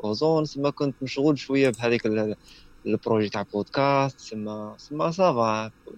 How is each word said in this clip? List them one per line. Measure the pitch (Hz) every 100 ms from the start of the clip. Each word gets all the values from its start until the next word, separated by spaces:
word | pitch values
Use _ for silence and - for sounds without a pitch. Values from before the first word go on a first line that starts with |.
اوزون، | 107 107 156 160
سما | 151 139 143
كنت | - 143 -
مشغول | 131 139 151 139
شويه | - 135 131
بهذيك | 110 117 120 110
ال-، | 110 107 98 - - - - 107
البروجي | 110 113 110 104
تاع | 104 98
بودكاست، | 104 - 139 139 139 135 -
سما، | - 110 107 107 107 107
سما | - 151 165
سافا، | 165 185 120 113 110 110 - -